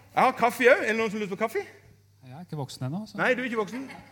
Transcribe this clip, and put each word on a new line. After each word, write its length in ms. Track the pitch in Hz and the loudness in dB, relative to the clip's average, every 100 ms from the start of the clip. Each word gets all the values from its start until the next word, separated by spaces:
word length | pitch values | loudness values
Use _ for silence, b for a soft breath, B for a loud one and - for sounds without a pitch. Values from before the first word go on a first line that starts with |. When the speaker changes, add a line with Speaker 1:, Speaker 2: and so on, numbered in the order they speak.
| - | -6
Speaker 1:
Jeg 100 | - | 2
har 80 | 233 | 2
kaffe 340 | 262 240 - 240 | 4 0 4 6
også. 120 | 330 | 6
Er 40 | 247 | 4
det 100 | 220 | 0
noen 140 | 226 | -2
som 80 | 208 | -2
har 60 | |
lyst 80 | 208 | -6
på 60 | 190 | -4
kaffe? 220 | 226 392 392 - - - _ _ 127 | -4 -4 -8 -12 -20 -20 _ _ -18
Speaker 2:
Jeg 80 | |
er 60 | 131 | -16
ikke 140 | 180 156 | -10 -8
voksen 280 | 131 - 131 | -8 -6 -6
ennå, 200 | 170 214 | -6 -8
så. 100 | - | -2
Speaker 1:
Nei, 180 | 196 | 0
du 60 | 247 | 0
er 60 | 254 | -2
ikke 140 | 226 | -2
voksen. 280 | 190 233 262 - - | -4 -6 -10 -14 -20